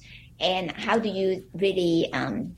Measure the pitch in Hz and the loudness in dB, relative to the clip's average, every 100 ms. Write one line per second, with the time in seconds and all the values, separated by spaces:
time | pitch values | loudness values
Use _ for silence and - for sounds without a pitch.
0 | - - - - 175 185 175 - 220 220 | -16 -20 -20 -4 -2 0 -4 -4 0 2
1 | 220 190 190 185 - 170 196 185 175 165 | 2 0 0 0 -4 -2 0 2 4 4
2 | - 131 131 - 180 | 2 0 -2 -4 -6